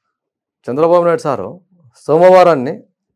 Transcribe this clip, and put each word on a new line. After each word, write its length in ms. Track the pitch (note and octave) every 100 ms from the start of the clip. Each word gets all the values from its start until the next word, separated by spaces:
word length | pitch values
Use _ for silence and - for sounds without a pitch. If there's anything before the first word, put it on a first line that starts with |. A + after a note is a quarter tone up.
| _ _ _ _ _ _ -
చంద్రబాబు 320 | C3 E3 F3
నాయుడు 180 | E3+ E3
సారు 400 | D#3+ A#2+ F#2+ F3 _ _ _ _ -
సోమవారాన్ని 760 | D#3 F3+ F#3 F3+ D3+ B2 G3 _ _ _